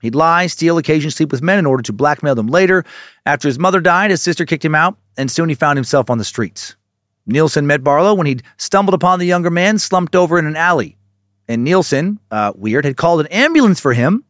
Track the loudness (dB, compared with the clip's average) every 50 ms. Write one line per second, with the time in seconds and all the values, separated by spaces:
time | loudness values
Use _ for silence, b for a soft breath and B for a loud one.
0 | -6 -4 0 2 2 2 2 2 0 -2 -4 -2 0 0 0 0 0 0 0 0
1 | 0 -4 -2 -2 -2 -2 -2 -4 0 0 0 2 2 2 0 0 -2 -4 -4 -2
2 | 0 0 0 0 0 -2 -2 0 -2 0 2 2 2 2 2 0 -2 B B B
3 | B B B B B -2 -2 -2 -2 -4 -2 0 0 0 0 2 2 2 2 2
4 | 2 0 0 -2 -2 -4 -2 -2 -2 -4 -4 -4 -2 -2 0 2 0 0 -2 _
5 | _ _ _ -6 -6 -4 -2 -2 -2 -2 -2 0 0 0 0 0 -2 0 0 0
6 | 0 0 -2 -4 -4 -6 -6 -6 -6 -6 _ -14 -18 -18 -18 _ _ _ _ _
7 | _ _ _ _ _ -4 0 0 2 2 0 0 0 0 0 0 2 0 2 2
8 | 4 2 2 2 0 -2 -2 -4 b b b b -10 -2 0 0 2 2 0 2
9 | 2 2 0 2 0 0 0 0 0 0 0 0 0 2 0 0 -2 0 -2 -2
10 | -2 2 2 2 2 4 2 0 0 0 -2 -2 0 0 2 0 -2 -4 -8 _
11 | _ _ _ _ _ _ _ _ _ -6 -4 -4 0 2 2 2 2 0 -2 -2
12 | -2 -2 -6 -8 _ _ -4 -2 -2 -2 -4 -4 -4 -2 -2 0 0 -2 -4 0
13 | 0 2 2 2 0 -2 -2 0 0 2 4 4 4 4 2 2 0 0 0 2
14 | 2 2 0 0 -4 _